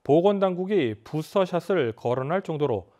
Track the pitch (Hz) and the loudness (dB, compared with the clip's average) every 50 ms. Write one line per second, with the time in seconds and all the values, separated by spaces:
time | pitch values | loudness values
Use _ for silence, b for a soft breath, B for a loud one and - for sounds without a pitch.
0 | - - 139 165 170 202 202 196 196 190 180 170 185 190 214 190 139 113 107 - | 0 2 4 4 4 4 2 2 0 0 0 -2 -4 0 0 0 0 0 -2 -6
1 | - - - 156 151 - - 202 190 180 180 170 - - 196 175 131 113 110 - | -10 -10 -8 -8 -6 -2 0 0 0 0 -2 -4 -2 0 0 0 0 -2 -4 -4
2 | - 120 123 131 131 139 170 196 196 - 160 147 147 135 117 98 85 b b | -4 -4 -2 -2 -2 -4 -4 -4 -4 -4 -4 -2 -2 -2 -2 -2 -6 b b